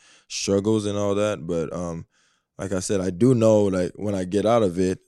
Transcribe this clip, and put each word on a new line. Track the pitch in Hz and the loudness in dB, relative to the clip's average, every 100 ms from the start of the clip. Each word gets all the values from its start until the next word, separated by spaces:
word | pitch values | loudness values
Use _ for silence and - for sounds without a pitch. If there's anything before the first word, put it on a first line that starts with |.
| _ _ _ | _ _ _
struggles | - - 98 101 110 104 | -8 -2 0 2 0 0
and | 101 | -2
all | 101 | -2
that. | 101 104 95 82 | 0 -2 -4 -4
But, | 85 78 | -4 -4
um, | 85 87 82 - _ _ _ _ - | -6 -8 -10 -14 _ _ _ _ -12
like | 98 | -6
I | 95 | -4
said, | - 101 | -2 -2
I | 92 | -2
do | 87 120 | 2 4
know, | 123 110 107 | 6 6 6
like, | 101 92 90 - | 4 0 -2 -4
when | 104 | -6
I | 98 | -4
get | 92 101 101 | -2 0 2
out | 120 | 2
of | 101 87 | 2 0
it, | 92 92 | -2 -2